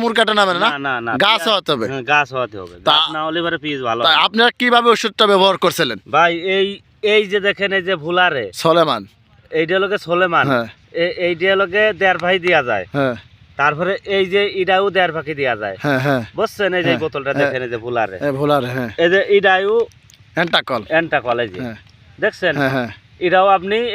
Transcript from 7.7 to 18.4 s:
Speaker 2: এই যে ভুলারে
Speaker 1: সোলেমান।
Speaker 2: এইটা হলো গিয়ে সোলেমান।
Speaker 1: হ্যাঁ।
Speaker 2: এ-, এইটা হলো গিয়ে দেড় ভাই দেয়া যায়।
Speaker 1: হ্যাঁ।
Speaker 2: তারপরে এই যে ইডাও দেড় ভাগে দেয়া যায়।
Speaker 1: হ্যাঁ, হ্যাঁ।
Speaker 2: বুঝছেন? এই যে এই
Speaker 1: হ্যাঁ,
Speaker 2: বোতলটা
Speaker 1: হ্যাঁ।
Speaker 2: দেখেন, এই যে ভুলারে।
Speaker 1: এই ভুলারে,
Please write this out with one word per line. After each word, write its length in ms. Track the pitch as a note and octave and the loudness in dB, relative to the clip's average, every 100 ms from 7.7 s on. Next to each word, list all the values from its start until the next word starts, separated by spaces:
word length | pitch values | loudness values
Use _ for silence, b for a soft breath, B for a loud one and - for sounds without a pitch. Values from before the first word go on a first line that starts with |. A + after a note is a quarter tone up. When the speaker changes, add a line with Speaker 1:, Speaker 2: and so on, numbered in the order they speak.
| G3 | -2
Speaker 2:
এই 40 | F3+ | -2
যে 60 | F#3 | -4
ভুলারে 400 | D3+ F3 F3+ C#3+ G2+ - | -2 2 2 0 -6 -2
Speaker 1:
সোলেমান। 400 | E3 E3+ D#3 A#2 G2 _ _ _ - D#3+ | 2 4 4 0 -6 _ _ _ -6 -2
Speaker 2:
এইটা 140 | D#3+ F#3+ | 0 0
হলো 100 | G3 | 0
গিয়ে 100 | G3+ - | -2 -2
সোলেমান। 380 | F3 F3+ D#3+ C3+ | 0 2 2 2
Speaker 1:
হ্যাঁ। 140 | B2+ A2+ - _ - | 0 -2 -12 _ -4
Speaker 2:
এ-, 120 | E3+ F3 F3 | -4 -2 -2
এইটা 180 | E3+ F#3 | 0 0
হলো 140 | G3 F#3+ | 2 0
গিয়ে 120 | G3 G#3+ E3+ | 2 0 2
দেড় 180 | F#3+ F3 | 0 2
ভাই 120 | F3 F#3+ | 0 0
দেয়া 240 | F3 E3 B2 | 2 2 2
যায়। 160 | G#2 F2+ C#3+ | -2 -4 -2
Speaker 1:
হ্যাঁ। 180 | C3+ A2+ - - - - | -2 -4 -12 -20 -14 -2
Speaker 2:
তারপরে 320 | C#3+ D3+ F3+ G3 - G3 | 0 0 -2 -4 -2 -2
এই 80 | F#3+ | 0
যে 80 | G3 G3+ F#3+ | 0 0 -2
ইডাও 240 | F3+ F#3+ G3+ F#3 | 0 2 2 0
দেড় 160 | F3+ D#3+ | 0 -2
ভাগে 180 | D3 D3 | -6 -4
দেয়া 140 | C3 A2+ | -2 -2
যায়। 140 | G#2 F#2+ | -6 -4
Speaker 1:
হ্যাঁ, 160 | D3 C3+ C#3 | -2 0 0
হ্যাঁ। 160 | C3 A2 D3+ | -2 -2 -4
Speaker 2:
বুঝছেন? 320 | G#3+ - G3 | -6 -2 -2
এই 0 | |
যে 60 | F3+ | 0
এই 60 | |
Speaker 1:
হ্যাঁ, 180 | E3+ D#3+ | 0 -2
Speaker 2:
বোতলটা 260 | D#3 D3 C3+ | -2 -6 -4
Speaker 1:
হ্যাঁ। 100 | C#3 | 0
Speaker 2:
দেখেন, 200 | C#3+ B2+ B2+ | 0 -2 -6
এই 40 | |
যে 40 | A#2 | -6
ভুলারে। 320 | A#2+ A#2+ G#2 F#2 C#3+ | -4 -2 -2 -2 -4
Speaker 1:
এই 60 | |
ভুলারে, 300 | C3+ | -2